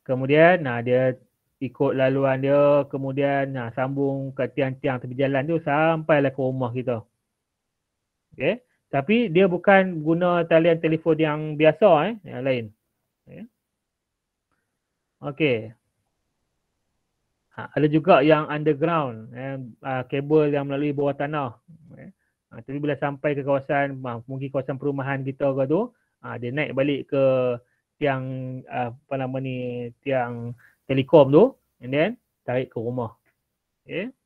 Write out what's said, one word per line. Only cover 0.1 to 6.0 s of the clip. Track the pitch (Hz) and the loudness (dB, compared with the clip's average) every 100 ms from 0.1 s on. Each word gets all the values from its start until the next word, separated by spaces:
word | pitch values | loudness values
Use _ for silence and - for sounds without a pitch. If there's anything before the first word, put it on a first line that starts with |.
| 127 135 151 170 180 | -4 2 6 8 6
nah, | 139 120 | 0 -4
dia | 120 123 131 127 _ _ _ _ | 0 2 2 -2 _ _ _ _
ikut | 127 - 139 131 | -10 -2 0 2
laluan | 131 135 135 131 | 2 2 2 0
dia, | 139 143 143 143 139 | 2 4 6 4 0
kemudian, | 139 135 135 139 139 135 135 | -6 -6 -2 0 0 -2 -6
nah, | 113 | -8
sambung | 131 131 139 139 135 135 135 | -4 -4 -2 -2 -2 -6 -6
ke | 123 | -4
tiang-tiang | - 131 131 143 127 | -2 -4 -2 -4 -4
tepi | 123 123 | -6 -2
jalan | 135 139 151 | 0 0 -2
tu | 165 | -2
sampailah | 160 147 160 160 | 0 2 2 0